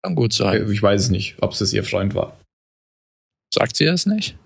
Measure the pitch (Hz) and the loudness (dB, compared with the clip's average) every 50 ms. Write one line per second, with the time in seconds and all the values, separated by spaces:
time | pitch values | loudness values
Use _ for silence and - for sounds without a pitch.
0 | - 190 175 151 120 110 - - 104 98 95 110 - 107 101 104 107 101 101 101 | -4 -4 0 0 0 0 0 0 0 2 2 0 0 0 0 2 4 4 4 4
1 | 95 - 95 90 101 - - - - 107 - - 107 98 - 104 104 - - 104 | 2 2 0 0 -2 -6 -4 -4 -4 -4 -2 -2 -2 0 0 -2 -2 -2 -2 0
2 | 95 98 - 90 - - - - _ _ _ _ _ _ _ _ _ _ _ _ | 0 0 -2 -2 -4 -6 -8 -20 _ _ _ _ _ _ _ _ _ _ _ _
3 | _ _ _ _ _ _ _ _ _ _ - - - 113 - - 151 156 175 175 | _ _ _ _ _ _ _ _ _ _ 0 0 0 0 0 2 2 2 2 2
4 | - 196 214 214 202 - - - _ | 0 0 0 0 -2 -6 -10 -14 _